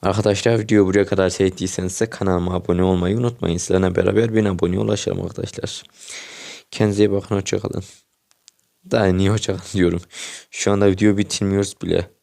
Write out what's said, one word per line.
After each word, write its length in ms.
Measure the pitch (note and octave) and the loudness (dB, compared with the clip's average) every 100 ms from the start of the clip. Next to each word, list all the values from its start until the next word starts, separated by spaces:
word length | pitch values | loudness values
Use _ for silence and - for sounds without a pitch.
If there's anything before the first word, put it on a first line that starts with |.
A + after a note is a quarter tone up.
Arkadaşlar, 560 | F#2 G2 G#2+ G2 - A#2 | 0 0 2 2 2 0
videoyu 280 | G#2+ G#2+ G2 | 4 4 6
buraya 200 | G2 G2 | 4 2
kadar 240 | G2 F#2 | 2 0
seyrettiyseniz 680 | - F#2+ F2+ E2+ - F#2 - | 2 0 0 -6 -4 -6 -4
de 100 | A2+ | -4
kanalıma 440 | - G2 F2+ F2 | -2 0 0 0
abone 280 | F2+ F2 F2 | -4 -2 0
olmayı 360 | F#2 F#2 F2 A2 | 2 2 2 0
unutmayın. 380 | A#2+ A#2+ E2+ E2 | -2 -2 -2 -2
Sizlerle 400 | - F#2+ F#2+ F2 | 0 2 2 2
beraber 380 | F#2 G2+ A#2 | 2 2 2
bin 100 | A2 | 2
aboneye 340 | G#2 F2+ F2+ F#2 | 0 0 -2 0
ulaşalım 460 | G#2+ G#2 - F#2 | 0 0 0 -2
arkadaşlar. 580 | F#2+ - - - - - - _ - - - - - - _ | -6 -8 -10 -8 -10 -10 -16 _ -18 -18 -16 -18 -18 -20 _
Kendinize 340 | - G#2+ G2+ | -2 0 4
iyi 80 | G#2 | 2
bakın, 240 | G2 - G2 | 2 -2 -4
hoşça 240 | F#2+ G2 | -2 -4
kalın. 240 | G2+ - F#2+ - _ _ _ _ _ _ _ _ - | -4 -8 -10 -18 _ _ _ _ _ _ _ _ -4
Daha 160 | A#2+ G2 | 0 2
niye 240 | F#2 G2 | 2 2
hoşça 260 | G#2+ - F#2 | 0 -2 -6
kalın 120 | - | -6
diyorum. 300 | F#2+ F2 E2+ - - - - - | 0 0 0 -8 -16 -16 -16 -18
Şu 220 | - - | -6 0
anda 180 | G2+ G2+ | 2 2
videoyu 280 | F#2+ G#2 G2+ | 4 2 2
bitirmiyoruz 560 | G2+ - G2+ G2 G2 - | 0 -2 0 0 -2 -6
bile. 280 | F2 F2 F2 _ | -2 -2 -2 _